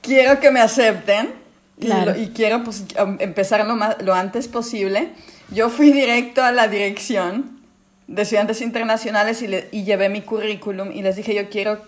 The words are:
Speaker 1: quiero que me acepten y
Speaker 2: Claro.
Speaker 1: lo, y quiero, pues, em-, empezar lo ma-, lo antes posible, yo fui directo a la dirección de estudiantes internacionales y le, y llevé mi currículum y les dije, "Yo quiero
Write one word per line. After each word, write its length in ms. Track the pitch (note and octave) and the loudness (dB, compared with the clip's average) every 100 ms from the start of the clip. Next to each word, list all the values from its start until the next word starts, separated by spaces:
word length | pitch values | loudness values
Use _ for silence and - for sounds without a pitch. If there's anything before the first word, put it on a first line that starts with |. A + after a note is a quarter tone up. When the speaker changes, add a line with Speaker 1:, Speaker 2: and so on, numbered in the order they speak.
Speaker 1:
quiero 380 | - C4+ C4 C4+ | 2 4 6 6
que 100 | C#4 | 6
me 80 | B3+ | 6
acepten 720 | A3 A3+ A#3 F#3+ F#3 G3+ B3 - - _ _ _ | 2 4 2 2 0 0 0 -8 -20 _ _ _
y 60 | A#3+ | -2
Speaker 2:
Claro. 280 | F#3+ G3+ | 0 0
Speaker 1:
lo, 60 | F#3 | -2
y 80 | A3 | -6
quiero, 340 | - G#3+ A#3 | -2 0 0
pues, 200 | A#3 G3+ F#3+ - | -4 -10 -8 -2
em-, 200 | G3 G3 | -2 -2
empezar 460 | G#3 E3 F#3+ G#3+ G#3+ | -6 -2 0 0 0
lo 80 | A#3 | 0
ma-, 220 | G#3+ G#3+ | -2 -2
lo 100 | G3 F#3 | 0 0
antes 320 | F#3 A#3 - | 0 -6 -6
posible, 640 | A#3+ A#3 A3+ G3 G3 D#4+ - - - - | -6 -6 -4 -2 -2 -4 -10 -20 -20 -10
yo 180 | G3 A3+ | -2 0
fui 220 | A#3 D4 | 6 6
directo 500 | C#4 B3+ A#3+ A#3+ - | 6 4 2 0 2
a 80 | B3+ | 2
la 160 | B3 A3 | 4 2
dirección 920 | G3+ G3+ G3+ - G#3+ F3 G3+ C4+ - _ _ _ _ - | 2 -4 -4 -4 -2 -2 -4 -8 -12 _ _ _ _ -12
de 160 | F3 | -4
estudiantes 380 | G#3 A3 G#3 A3 | 0 0 0 -2
internacionales 800 | A#3 A#3 A3+ A3 A3+ G#3+ G#3+ A3+ | -4 -4 -2 -2 0 0 0 -2
y 40 | A3+ | -4
le, 200 | F#3+ - | -6 -6
y 120 | G#3+ | -8
llevé 260 | G3 G3+ G3 | 0 2 2
mi 120 | G#3 | -2
currículum 680 | - A3 G#3+ G3+ G#3 F#3+ G3 | -6 -6 -4 -6 -8 -8 -8
y 120 | - | -4
les 120 | F#3+ F#3+ | -4 -4
dije, 180 | G#3+ G#3 | -2 -4
"Yo 120 | G3+ | -4
quiero 280 | G#3 G3+ G#3 | -4 -4 -4